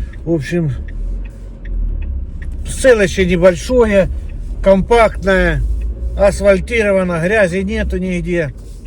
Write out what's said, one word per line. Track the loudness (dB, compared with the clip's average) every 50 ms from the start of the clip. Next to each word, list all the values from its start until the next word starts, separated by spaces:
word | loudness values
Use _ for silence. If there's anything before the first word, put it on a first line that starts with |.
| -6 -6 -8 -8 -4
В | -2 -2
общем, | -2 -2 -2 -2 -2 -2 -2 -2 -4 -6 -8 -8 -6 -6 -4 -4 -6 -8 -10 -12 -14 -16 -16 -16 -14 -10 -6 -4 -2 -2 -2 -2 -4 -4 -4 -4 -6 -6 -8 -8 -10 -10 -8 -8 -8 -6
селище | -6 -2 2 4 6 6 6 4 2 0 0 0
небольшое, | 0 2 4 4 4 4 2 0 0 2 2 4 4 4 4 2 2 0 -6 -8 -8 -8 -10 -8 -8 -8 0 2
компактное, | 4 4 4 4 4 4 6 6 4 2 0 0 0 2 2 2 2 2 0 0 0 -2 -2 -2 -4 -4 -6 -6 -6 -2 2
асфальтировано, | 2 2 2 4 4 4 4 4 2 0 -2 0 2 2 2 2 2 0 0 -2 0
грязи | 2 2 2 2 2 2 -2
нету | -4 -4 -4 -4 -2 -2 -2 -4
нигде. | -2 -2 -4 -4 -2 -2 -2 -2 -2 -2 -6 -10 -14 -16 -16 -16 -14